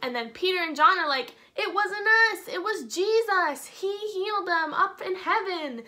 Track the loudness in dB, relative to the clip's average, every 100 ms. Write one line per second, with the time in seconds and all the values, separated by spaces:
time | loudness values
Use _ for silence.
0 | -4 -6 -8 -2 0 0 -2 4 6 6
1 | 2 -2 -4 -10 -20 -6 -4 0 -2 0
2 | 2 6 4 2 -6 -6 -4 -4 -6 -2
3 | 2 2 4 2 2 -2 -10 -6 -4 -4
4 | -6 -4 -2 -2 0 0 0 2 0 0
5 | -6 -6 0 0 0 -4 -6 -8